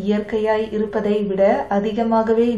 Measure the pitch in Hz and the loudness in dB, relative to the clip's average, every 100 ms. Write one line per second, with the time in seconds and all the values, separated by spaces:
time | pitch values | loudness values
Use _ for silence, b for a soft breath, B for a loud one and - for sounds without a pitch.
0 | 196 208 208 220 214 214 220 214 208 220 | -2 -2 -2 -2 0 0 -2 -4 -4 -2
1 | 208 208 202 190 196 254 - 202 214 214 | -2 -2 -2 2 2 2 0 -2 -2 -2
2 | 226 226 220 226 240 | 0 2 2 2 2